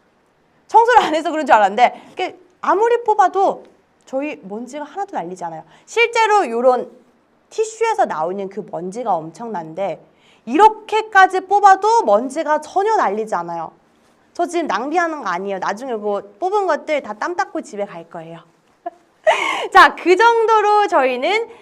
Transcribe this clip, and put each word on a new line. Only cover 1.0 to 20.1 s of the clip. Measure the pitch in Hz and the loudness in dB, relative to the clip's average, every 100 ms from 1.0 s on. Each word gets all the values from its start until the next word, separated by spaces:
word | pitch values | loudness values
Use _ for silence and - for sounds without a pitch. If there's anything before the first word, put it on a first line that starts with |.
안 | 349 | 4
해서 | 311 330 | -2 -2
그런 | 311 269 | -4 4
줄 | |
알았는데 | 226 196 214 226 - - | 4 4 4 2 0 -14
이게 | - 359 - _ _ | -8 -8 -8 _ _
아무리 | 254 359 466 466 | -2 2 2 2
뽑아도 | 480 415 370 370 359 190 - _ _ _ | 0 2 2 2 0 -2 -12 _ _ _
저희 | _ 262 294 294 | _ -8 -8 -10
먼지가 | 185 208 247 294 | -14 -14 -12 -14
하나도 | 294 381 403 247 | -12 -10 -10 -8
날리지 | 175 185 | -10 -10
않아요. | 170 160 - _ | -12 -12 -18 _
실제로 | _ 440 466 453 440 415 294 | _ 0 2 2 2 2 2
요런 | 226 254 247 - - _ _ _ _ _ | 2 2 2 -4 -16 _ _ _ _ _
티슈에서 | - 440 - 453 415 | -6 -6 -2 -2 0
나오는 | 311 156 165 202 196 | -2 -2 -6 -6 -8
그 | 208 165 | -10 -12
먼지가 | 156 185 214 226 | -10 -10 -8 -4
엄청난데 | 170 160 160 233 190 160 160 196 151 _ _ _ _ 226 | -4 -6 -14 -10 -10 -10 -8 -8 -8 _ _ _ _ -4
이렇게까지 | 294 440 440 - 427 440 381 370 370 | 4 4 4 -4 -4 2 4 4 2
뽑아도 | 381 403 403 381 415 466 | 0 4 6 6 4 2
먼지가 | 330 202 254 285 294 302 | 2 0 0 -6 -2 -2
전혀 | 302 370 415 427 | -2 -2 0 0
날리지 | 233 208 214 | 0 -4 -4
않아요. | 185 170 170 160 - _ _ _ _ _ | -6 -6 -10 -10 -14 _ _ _ _ _
저 | - 339 | -6 -4
지금 | 339 269 | -4 -2
낭비하는 | 190 269 349 330 302 | -4 -2 -2 -2 -4
거 | 208 | -6
아니에요. | 175 196 190 | -6 -6 -6
나중에 | 165 208 269 | -6 -6 -8
이거 | 226 208 202 196 _ | -6 -4 -6 -8 _
뽑은 | 370 415 381 | -4 -2 0
것들 | 285 302 294 | -2 -2 -4
다 | 214 | -6
땀 | 214 - 359 | -8 -6 -6
닦고 | 403 320 | -6 -8
집에 | - 202 | -10 -10
갈 | 202 170 170 | -10 -12 -18
거예요. | 175 165 165 _ _ _ _ | -18 -16 -20 _ _ _ _
<laughs> | 339 - _ _ - - - 1017 453 | -18 -18 _ _ -2 0 -2 -6 2
자, | 381 302 | 6 6
그 | - 339 | 4 2